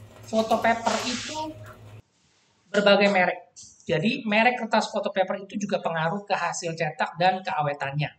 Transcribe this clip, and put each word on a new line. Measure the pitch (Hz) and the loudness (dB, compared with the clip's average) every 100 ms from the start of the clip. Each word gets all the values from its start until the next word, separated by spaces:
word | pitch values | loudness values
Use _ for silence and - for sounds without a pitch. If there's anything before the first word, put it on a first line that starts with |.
| - - - | -20 -20 -2
foto | 220 220 220 | 0 2 2
paper | 226 233 214 214 247 | 2 2 0 -2 -2
itu | 240 - 311 311 320 - - - - - _ _ _ _ _ _ | -6 -6 -8 -8 -10 -16 -20 -20 -20 -20 _ _ _ _ _ _
berbagai | 202 190 202 202 | 4 6 6 6
merek. | 190 180 - - - - - - | 4 2 0 -10 -20 -20 -12 -4
Jadi, | 156 208 262 214 | 0 0 -2 0
merek | 214 240 240 | 4 4 2
kertas | 220 220 - | 0 0 0
foto | 208 196 | -4 -2
paper | 190 185 202 - | -2 -2 -4 -8
itu | 208 | -8
juga | - 175 | -4 -2
pengaruh | 170 165 160 165 - | -2 -2 -2 -2 -4
ke | 185 | -2
hasil | 170 - 170 160 | -2 -4 -6 -4
cetak | 156 - - 156 | -4 -4 -4 0
dan | 180 185 | 2 2
keawetannya. | - 151 147 143 139 147 135 | -4 -4 -2 -4 -4 -4 -6